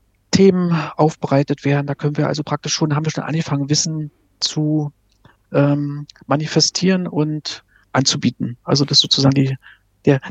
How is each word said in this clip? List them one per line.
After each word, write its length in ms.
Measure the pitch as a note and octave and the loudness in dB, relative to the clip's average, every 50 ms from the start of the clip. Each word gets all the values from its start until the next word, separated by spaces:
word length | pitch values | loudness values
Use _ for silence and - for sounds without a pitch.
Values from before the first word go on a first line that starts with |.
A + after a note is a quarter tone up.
| _ _ _ _ _ _ | _ _ _ _ _ _
Themen 420 | - - G3 G3 F#3 F3+ F3+ F3 E3+ D#3+ D3 - - | 2 6 6 6 6 4 2 0 0 -2 -2 -4 0
aufbereitet 680 | - D#3 D#3+ - - - - C#3 C3+ C#3+ - D3+ - - | 2 2 2 0 -2 -4 0 2 2 2 0 -2 -2 0
werden. 220 | C#3 C#3+ C#3+ C#3+ | 0 0 0 -2
Da 80 | C#3+ C#3 | -4 -6
können 220 | - - D3 D3 | -4 -4 -4 -2
wir 120 | D#3 D3 - | -2 -2 -2
also 140 | D3+ D3+ D3+ | -2 -4 -4
praktisch 300 | - D3 D3 - D3+ - | -4 -6 -6 -4 -6 -4
schon, 200 | - E3 D3+ C#3+ | -2 -2 0 0
haben 100 | D3 D#3 | 0 -2
wir 60 | D#3 | -2
schon 140 | - - - | -4 -6 -6
angefangen, 440 | - D3 D#3+ D#3+ - D3+ C#3 C#3 C#3 | -4 -4 -4 -2 -2 -4 -4 -2 -2
Wissen 420 | D3 - - E3 D#3+ D#3 D3+ D3 - _ _ _ _ - | -2 -2 -2 -2 -4 -6 -8 -10 -12 _ _ _ _ -8
zu, 520 | - - - D#3 D3+ D3+ D#3 D#3 D3+ D3 - _ _ _ _ _ - - _ _ _ _ - | -8 -6 -4 -2 -2 0 0 0 -2 -4 -8 _ _ _ _ _ -20 -20 _ _ _ _ 0
ähm, 540 | C#3+ C#3+ C#3+ C#3+ D3 C#3+ C#3+ C#3+ D3 D3 - - - - | 2 4 4 2 0 -2 -4 -6 -8 -12 -14 -18 -12 -6
manifestieren 840 | - C#3 D3+ D#3+ D#3 - D#3+ D#3 - - - F3+ F#3 F#3+ F3+ F3+ E3+ | -2 -2 -2 -2 0 0 2 2 0 0 0 0 0 0 0 -2 -4
und 560 | - D3 D3+ D#3 D3+ D3+ - - - - _ _ _ _ _ _ - | -2 -2 -2 -2 -2 -6 -8 -10 -12 -14 _ _ _ _ _ _ -2
anzubieten. 640 | C3 C3+ - - D3 - B2 - - - A#2+ A#2+ - _ | 0 0 0 0 0 0 -2 -2 -2 -6 -8 -8 -8 _
Also 220 | - C#3 C#3 C#3+ | -2 0 0 0
das 140 | C#3+ D3+ - | 2 2 2
ist 40 | - | 2
sozusagen 320 | - - - C#3 C3+ C#3 | 2 2 2 4 4 4
die, 220 | C#3 C3+ C3+ C3+ - - - - _ _ _ _ _ - | 2 2 0 -2 -6 -10 -16 -20 _ _ _ _ _ 2
der, 140 | D3 C#3+ C3 - - | 2 2 2 0 -6